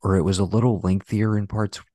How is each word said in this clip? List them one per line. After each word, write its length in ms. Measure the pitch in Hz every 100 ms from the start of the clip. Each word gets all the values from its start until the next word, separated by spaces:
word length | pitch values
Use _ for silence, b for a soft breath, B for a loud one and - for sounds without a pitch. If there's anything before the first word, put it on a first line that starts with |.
or 140 | - 95
it 60 |
was 160 | 82 95
a 60 |
little 360 | 92 110 120 104
lengthier 560 | 90 95 - 107 107 107
in 100 | 101
parts 340 | 107 104 - -